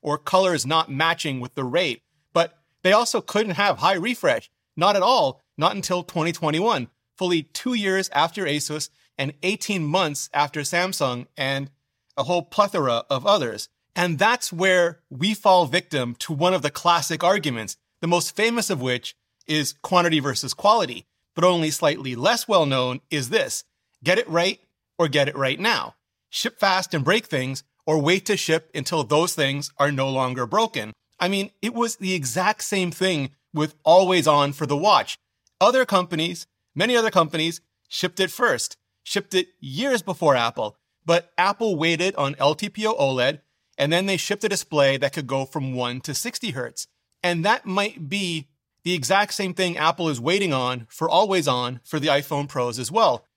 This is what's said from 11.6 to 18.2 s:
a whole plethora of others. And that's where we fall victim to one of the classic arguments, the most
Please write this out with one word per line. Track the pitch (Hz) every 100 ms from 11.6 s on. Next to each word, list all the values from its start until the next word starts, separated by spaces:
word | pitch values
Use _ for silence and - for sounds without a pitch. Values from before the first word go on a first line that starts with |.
| 139 _ _ _ _ -
a |
whole | 139 175
plethora | - - 202 190 135 117 -
of | 139 170
others. | 202 123 107 - _ _
And | - 180 156
that's | 208 247 -
where | 165 190 185 170 160 _
we | 131 185
fall | 214 208 185
victim | 156 165 - 147 120 120
to | -
one | 147 175
of | 185
the | 143
classic | - 170 170 143 160
arguments, | 170 202 156 120 107 - _ _
the | 165
most | 175